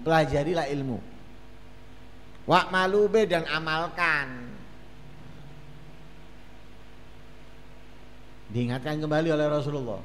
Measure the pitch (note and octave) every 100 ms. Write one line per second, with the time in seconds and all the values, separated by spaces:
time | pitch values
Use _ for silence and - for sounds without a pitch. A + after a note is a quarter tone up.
0 | C#3 D#3+ D3 C#3+ D3 E3+ C#3 C#3+ C3+ G#2
1 | - - - - - - - - - -
2 | - - - - - F3 F3 F#3 F#3 G3+
3 | G#3 A3 G3 E3+ D#3 D#3 D#3+ D#3+ E3+ -
4 | E3+ D3+ C3+ B2 A#2+ - - - - -
5 | - - - - - - - - - -
6 | - - - - - - - - - -
7 | - - - - - - - - - -
8 | - - - - - A2 A#2+ B2+ C#3 D3+
9 | D#3 D3+ E3 D3+ D3+ D3+ C#3+ D3 A#2+ F#2+